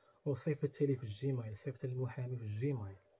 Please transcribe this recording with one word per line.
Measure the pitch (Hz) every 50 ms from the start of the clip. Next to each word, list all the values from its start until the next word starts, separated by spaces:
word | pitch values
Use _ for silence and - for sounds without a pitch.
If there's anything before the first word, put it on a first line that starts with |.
| _ - _ _ _
وصيفطتها | 156 139 127 - 170 147 139 - 143 - - 147
ليه | 139 139
في | 127 123
الجيميل، | 107 101 - 131 139 135 123 113 110 107
صيفطتها | - - 139 127 - - 127
للمحامي | 127 127 131 123 - - 127 127 127
في | 123 113
الجيميل، | 107 104 107 123 143 139 120 104 98 98 - _ _ _ _